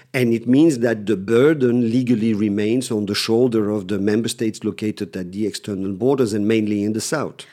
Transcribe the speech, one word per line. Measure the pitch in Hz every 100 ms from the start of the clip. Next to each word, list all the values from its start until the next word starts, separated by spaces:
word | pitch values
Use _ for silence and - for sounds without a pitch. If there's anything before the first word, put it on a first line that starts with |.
| _
and | 135 123
it | 117 120
means | 131 165 127
that | 117 110 101
the | 101
burden | 98 117 143 160 123 120 117
legally | 120 123 117 113
remains | 104 107 101 104 123 127
on | 107 101
the | 104
shoulder | - 113 127 113 104
of | 107 90
the | 101
member | 101 107 117
states | - 113 -
located | 107 - 107 101 98 95
at | 90
the | 95 107
external | - - 98 95
borders, | 95 120 139 120
and | 107 101
mainly | 113 107 104
in | 104
the | 110
south. | - 156 95 - -